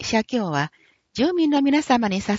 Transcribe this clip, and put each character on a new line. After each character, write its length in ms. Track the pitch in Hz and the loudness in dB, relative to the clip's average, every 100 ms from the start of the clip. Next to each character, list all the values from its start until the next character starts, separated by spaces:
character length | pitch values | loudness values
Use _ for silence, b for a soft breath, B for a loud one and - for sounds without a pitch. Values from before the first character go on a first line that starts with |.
社 200 | - 226 | -4 -2
協 280 | - 247 185 | -2 -4 -2
は、 200 | 143 151 b b b b | -2 -4 b b b b
住 180 | - 302 | -2 0
民 160 | 349 311 | 2 2
の 140 | 285 | 2
皆 200 | 277 294 | 2 2
様 260 | 302 247 214 | 2 0 0
に 120 | 185 | -2
支 120 | 202 | -2